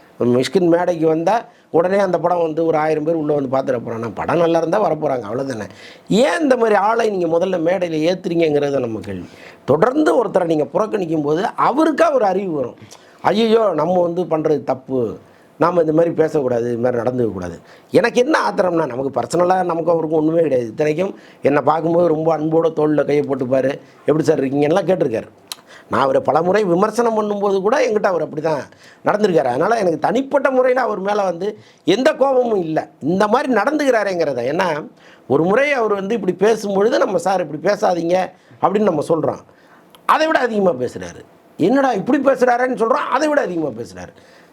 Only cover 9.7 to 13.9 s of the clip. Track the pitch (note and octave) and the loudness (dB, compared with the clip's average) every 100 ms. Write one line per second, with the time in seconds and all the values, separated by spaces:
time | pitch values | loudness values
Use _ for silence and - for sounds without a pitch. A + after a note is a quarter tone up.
9.7 | D3 A3 D4 D#4 D#4 G#3 D#3 E3+ D#3 C#3 | 2 4 2 2 2 2 0 0 0 0
10.7 | F3+ G#3+ G#3+ E3+ D#3+ C#3+ D#3 A3+ - D#3 | -2 -2 -4 -4 -2 0 -2 -2 0 0
11.7 | B3+ E4 C#4+ D#4+ C4+ G3+ F#3 F#3+ D3 A#2+ | 2 0 2 2 2 0 0 -2 -4 -6
12.7 | G#2 A2 - - - - G3 A3+ A3 G#3+ | -10 -20 -20 -20 -4 0 2 4 4 2
13.7 | D#3 D#3+ | 0 0